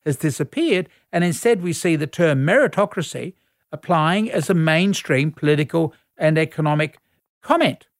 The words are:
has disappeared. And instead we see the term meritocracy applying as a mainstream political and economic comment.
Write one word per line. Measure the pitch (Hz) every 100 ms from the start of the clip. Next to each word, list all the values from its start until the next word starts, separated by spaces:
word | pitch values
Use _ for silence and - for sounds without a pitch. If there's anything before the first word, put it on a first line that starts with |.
has | 156 131
disappeared. | 156 135 143 - 330 185 175 _ _
And | 175
instead | 175 160 233 208
we | 175
see | 156 180 156
the | 151
term | - 165 139 147
meritocracy | 247 262 190 202 196 156 123 156 - _ _ _
applying | 151 - 170 156 196 220
as | 185 156
a |
mainstream | 175 160 160 196 190 - 135 151
political | - 147 147 147 165 156 - _ -
and | 156 156
economic | 160 - 151 151 156 - _ _ _ _
comment. | - 339 302 - _ _